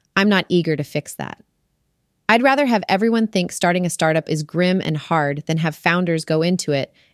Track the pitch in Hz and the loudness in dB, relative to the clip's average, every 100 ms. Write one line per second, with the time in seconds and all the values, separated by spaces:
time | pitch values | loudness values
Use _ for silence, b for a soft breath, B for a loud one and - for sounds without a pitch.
0 | _ - 202 196 - 175 165 151 143 147 | _ 0 2 2 2 0 0 -2 -4 -6
1 | - - - - _ _ _ _ _ _ | -8 -10 -12 -14 _ _ _ _ _ _
2 | _ _ - 226 269 277 269 220 - 190 | _ _ 0 2 4 2 2 0 0 0
3 | 226 226 220 190 175 - 175 180 175 - | 2 2 0 -2 -4 -2 0 0 -2 0
4 | 160 160 - 156 151 165 180 185 - 151 | 0 0 -2 -4 -4 0 0 0 -2 -4
5 | - 165 143 147 - 160 160 147 175 175 | -2 0 0 -4 -4 -2 -2 -2 0 0
6 | 175 160 156 160 170 185 - 139 131 b | 0 -2 -2 0 0 -2 -2 -2 -4 b
7 | b | b